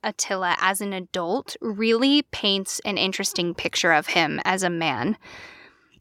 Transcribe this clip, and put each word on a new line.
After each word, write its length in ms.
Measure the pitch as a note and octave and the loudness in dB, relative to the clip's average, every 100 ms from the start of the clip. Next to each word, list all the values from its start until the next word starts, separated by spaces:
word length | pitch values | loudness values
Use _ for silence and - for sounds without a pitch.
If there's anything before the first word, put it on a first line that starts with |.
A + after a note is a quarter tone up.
Attila 520 | A3 - - F#3+ F3+ - | -6 -4 -4 -2 0 2
as 200 | F#3+ G3 | 2 0
an 140 | G3+ | -4
adult 640 | F#3+ F3+ F#3 E3+ B3 - - | -6 -6 -4 -2 -2 -4 -8
really 640 | A#3 G3+ A3+ A3+ C4+ D4 | -6 0 2 4 4 4
paints 560 | - - G#3 G3 F#3+ - G#3+ | 2 -2 0 0 -2 -6 -4
an 120 | G3 | 0
interesting 540 | F#3+ F#3+ G3 - E3+ E3+ | 0 0 -2 -2 -2 -2
picture 380 | E3+ - F3 | -4 0 4
of 140 | D3+ - | 4 4
him 320 | F3 D#3 D3+ - | 2 2 0 0
as 160 | F#3+ | 0
a 60 | F3+ | 0
man 480 | E3+ D#3+ A#2 D#3+ G#3+ - - - - - _ _ _ | 0 -2 0 -2 -4 -10 -20 -20 -20 -20 _ _ _